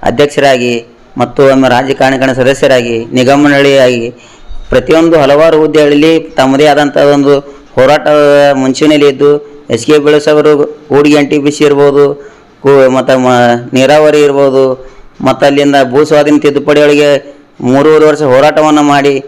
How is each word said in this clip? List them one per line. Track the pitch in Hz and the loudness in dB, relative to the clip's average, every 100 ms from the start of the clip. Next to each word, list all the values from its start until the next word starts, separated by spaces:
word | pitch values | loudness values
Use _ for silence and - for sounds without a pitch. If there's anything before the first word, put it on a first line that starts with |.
| - | -4
ಅಧ್ಯಕ್ಷರಾಗಿ | 120 147 - 139 127 123 120 - _ - - | -2 -2 0 0 0 -2 -6 -10 _ -18 -8
ಮತ್ತು | 120 - 135 | -6 0 0
ಒಮ್ಮೆ | 135 131 | 2 0
ರಾಜ್ಯ | 123 135 | 0 -2
ಕಾರ್ಯಕಾರಿಣಿ | 135 131 131 131 127 | -2 -2 -2 -4 -2
ಸದಸ್ಯರಾಗಿ, | 127 139 143 131 120 117 113 | -2 0 0 0 -2 -6 -4
ನಿಗಮ | 127 127 143 | -2 0 2
ಮಂಡಳಿಯಾಗಿ | 147 139 139 139 127 120 117 120 - - - - - | 2 2 0 2 0 0 -8 -12 -20 -20 -18 -16 -4
ಪ್ರತಿಯೊಂದು | 131 123 160 165 165 | -4 0 0 2 2
ಹಲವಾರು | 139 143 165 156 | 2 2 2 2
ಹುದ್ದೆಗಳಲ್ಲಿ | 156 151 147 147 156 160 160 - | 0 0 2 2 2 0 -4 -2
ತಮ್ಮದೇ | 131 135 151 | 0 2 2
ಆದಂಥ | 143 143 139 143 | 2 0 0 0
ಒಂದು | 143 139 139 - - - | 0 0 -2 -4 -20 -10
ಹೋರಾಟದ | - 131 151 160 151 147 143 143 135 | -2 0 0 0 0 2 2 2 0
ಮುಂಚೂಣಿಯಲ್ಲಿ | 131 127 156 151 143 | -2 -2 0 2 0
ಇದ್ದು | 135 143 147 - - - | 2 0 0 -4 -20 -8
ಎಚ್ | 117 113 | -6 0
ಕೆ | 151 147 | 0 2
ಬೆಳಗು | 151 147 | 0 0
ಸಾಹೇಬರು | 151 151 147 143 - - | 0 2 0 -2 -6 -4
ಕೂಡಿಗೆ | 135 147 147 | 0 2 0
ಎನ್ | 143 | 0
ಟಿ | 151 | -2
ಪಿ | 143 | -4
ಸಿ | 147 147 | -2 -2
ಇರ್ಬೋದು, | 143 143 139 143 143 - - _ _ | 2 0 2 0 -2 -14 -20 _ _
ಕೂ-, | 139 139 131 127 | 0 2 2 0
ಮತ್ತು | 131 131 127 | -2 0 0
ಮ-, | 123 120 120 123 | 0 0 -2 -4
ನೀರಾವರಿ | 127 131 151 151 151 147 | -2 0 2 2 2 0
ಇರ್ಬೋದು, | 139 139 135 131 131 - - - _ 131 | 2 0 0 -2 -4 -12 -20 -20 _ -6
ಮತ್ತು | 131 143 | 0 0
ಅಲ್ಲಿಂದ | 143 143 143 131 | 0 0 0 0
ಭೂ | 127 | 0
ಸ್ವಾಧೀನ | 151 151 147 151 147 | 0 0 2 0 0
ತಿದ್ದುಪಡಿಯೊಳಗೆ | 143 147 147 147 147 147 139 - - _ _ 123 | -2 -2 0 2 2 0 -2 -4 -20 _ _ -2
ಮೂರುವರೆ | 135 151 156 151 | 2 2 2 2
ವರ್ಷ | 147 151 | 0 0
ಹೋರಾಟವನ್ನು | 127 147 151 156 147 147 | 2 2 0 0 0 0
ಮಾಡಿ | 143 139 135 | 0 0 -2